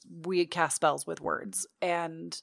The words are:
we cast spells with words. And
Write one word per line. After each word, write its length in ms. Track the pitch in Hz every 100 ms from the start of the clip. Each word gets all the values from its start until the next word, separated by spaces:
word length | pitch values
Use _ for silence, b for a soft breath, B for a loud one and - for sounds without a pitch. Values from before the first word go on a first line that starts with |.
| - 170 170
we 220 | 180 175
cast 300 | 175 160 -
spells 280 | 156 143 -
with 160 | 143
words. 460 | 160 - 196 - - -
And 560 | 180 170 165 160 170 -